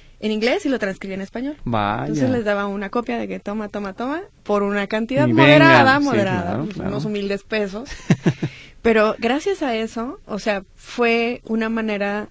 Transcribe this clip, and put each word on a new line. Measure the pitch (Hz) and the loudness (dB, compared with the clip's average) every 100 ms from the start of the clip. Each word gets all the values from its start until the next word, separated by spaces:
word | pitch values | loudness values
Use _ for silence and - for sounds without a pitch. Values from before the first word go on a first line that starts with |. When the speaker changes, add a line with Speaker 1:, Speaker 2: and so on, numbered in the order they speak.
| - - | -20 -8
Speaker 1:
en | 214 | -4
inglés | 214 226 359 311 | 0 0 0 0
y | |
lo | 240 | -2
transcribía | 196 190 196 190 | -2 -6 -8 -8
en | |
español. | 196 226 269 302 - | -8 -8 -8 -8 -4
Speaker 2:
Vaya. | 113 101 110 | 0 0 -2
Speaker 1:
Entonces | 143 151 254 | -2 0 0
les | 247 208 | 0 0
daba | 202 202 | -2 -2
una | 196 196 | -4 -4
copia | 240 233 233 | -4 -4 -6
de | 208 | -6
que | 190 | -8
toma, | 208 214 208 | -8 -8 -6
toma, | 208 196 | -8 -8
toma, | 190 247 311 403 _ | -8 -6 -6 -10 _
por | - 208 | -2 0
una | 202 202 202 | 0 -2 -2
cantidad | 220 226 262 302 | -4 -2 0 2
Speaker 2:
Y | |
Speaker 1:
moderada, | 320 285 294 320 320 | 6 8 10 10 8
Speaker 2:
venga, | 269 285 | 6 4
sí, | 285 | 2
Speaker 1:
moderada, | 220 190 185 | 2 0 0
Speaker 2:
claro, | 180 208 | -2 -4
Speaker 1:
pues, | - 190 | -6 -6
Speaker 2:
claro. | 190 | -6
Speaker 1:
unos | 202 214 | -4 -4
humildes | 208 202 196 | -4 -4 -6
pesos. | - 214 202 202 277 | -4 -4 -4 -6 -12
Speaker 2:
<laughs> | - - - 180 - 147 - - - | -8 -2 0 0 -2 -6 -10 -20 -4
Speaker 1:
Pero | 233 220 214 - | 2 4 4 0
gracias | 233 277 403 381 | -2 -2 -2 -2
a | 285 226 | -2 -2
eso, | 226 226 240 381 - | -4 -6 -8 -10 -10
o | 202 | -6
sea, | 220 202 196 - | -4 -4 -6 -20
fue | - - 233 233 233 247 - | -12 -2 0 2 0 -4 -4
una | 220 220 | -2 -2
manera | 226 220 202 202 208 214 | -2 -2 -2 -2 -4 -6